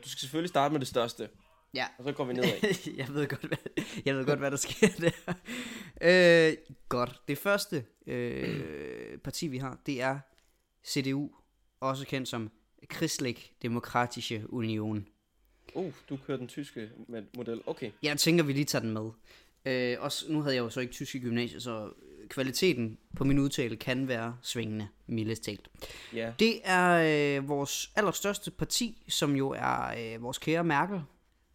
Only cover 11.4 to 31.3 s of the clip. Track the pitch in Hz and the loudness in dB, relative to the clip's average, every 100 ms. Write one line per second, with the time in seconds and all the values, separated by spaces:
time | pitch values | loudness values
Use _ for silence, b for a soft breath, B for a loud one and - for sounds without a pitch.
11.4 | _ _ _ _ 131 135 135 139 127 120 | _ _ _ _ -4 -4 -4 -6 -4 -6
12.4 | 107 - _ _ - - 160 - 131 113 | -6 -10 _ _ -16 -4 -2 0 -2 -4
13.4 | - _ 120 117 - 123 120 - - 110 | -12 _ -4 -4 0 0 0 -2 -6 -6
14.4 | 107 123 113 107 107 107 98 _ _ _ | -6 -4 -2 -2 -2 -4 -6 _ _ _
15.4 | _ _ - 156 180 - - 139 - 131 | _ _ -12 -8 -8 -8 -10 -10 -6 -6
16.4 | 123 - 143 120 107 120 113 113 98 123 | -6 -10 -10 -10 -12 -14 -12 -12 -10 -8
17.4 | 117 117 - 160 117 - 151 147 165 170 | -6 -6 -6 -6 -8 -4 -2 2 6 6
18.4 | 147 139 147 135 113 110 110 113 b b | 4 2 0 0 -2 -4 -6 -10 b b
19.4 | b _ 135 127 123 123 139 - - 151 | b _ -2 0 0 -2 -4 -6 -2 0
20.4 | 147 131 113 131 123 - 135 135 123 117 | 2 0 0 -2 -6 -6 -8 -6 -2 0
21.4 | 120 73 120 110 104 - - 73 107 - | -2 -4 -8 -6 -8 -12 -20 -20 -8 -4
22.4 | 131 123 185 123 113 110 _ - 135 139 | -2 2 4 4 -2 -6 _ 0 4 6
23.4 | 139 143 120 110 - 127 135 117 113 120 | 4 2 -2 -2 -2 -2 0 -2 -4 -6
24.4 | - 120 110 107 104 - - 117 107 110 | -6 -4 -4 -4 -8 -12 -6 -2 -2 -4
25.4 | - 101 - - B B B 113 113 120 | -6 -8 -12 -16 B B B -6 -6 4
26.4 | 226 226 190 185 180 170 160 151 147 139 | 4 4 2 6 8 8 6 6 4 2
27.4 | 139 143 139 - - - 202 - 202 202 | 0 0 0 -4 -2 2 2 2 -2 -4
28.4 | - - 160 - 233 - - - 151 139 | -8 -6 -2 -2 -2 -6 -6 0 2 2
29.4 | 135 135 127 123 123 117 113 113 120 131 | 0 0 0 0 -2 -4 -6 -8 -8 -6
30.4 | - 165 170 143 175 196 143 _ _ | 0 0 2 2 2 -2 -8 _ _